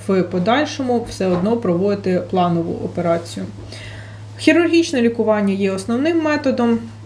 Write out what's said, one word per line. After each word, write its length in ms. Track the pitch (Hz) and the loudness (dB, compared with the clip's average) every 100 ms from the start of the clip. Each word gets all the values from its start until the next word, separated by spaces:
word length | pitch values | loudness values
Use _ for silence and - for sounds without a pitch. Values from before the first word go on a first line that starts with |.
| - | 0
в 160 | 190 | 2
подальшому, 800 | 180 185 180 262 302 - 254 240 233 | 2 0 2 2 0 -2 0 0 -2
все 180 | - 190 | -2 0
одно 300 | 175 202 233 | 2 2 0
проводити 640 | 208 170 202 196 190 180 - | 0 2 2 0 0 -2 0
планову 440 | 185 175 170 170 170 175 | 2 2 2 0 -4 -6
операцію. 600 | - 175 170 - - 185 - - - - - - - - - | -2 0 0 -2 -10 -10 -12 -14 -14 -14 -14 -16 -16 -16 -2
Хірургічне 640 | - 320 339 330 330 262 | 2 4 4 4 2 2
лікування 520 | 233 233 214 208 196 | 2 2 2 2 2
є 180 | 196 196 | 2 0
основним 500 | 190 208 240 302 339 | -2 -2 0 2 2
методом. 580 | 311 294 269 247 233 233 - - | 2 0 0 2 2 0 -2 -14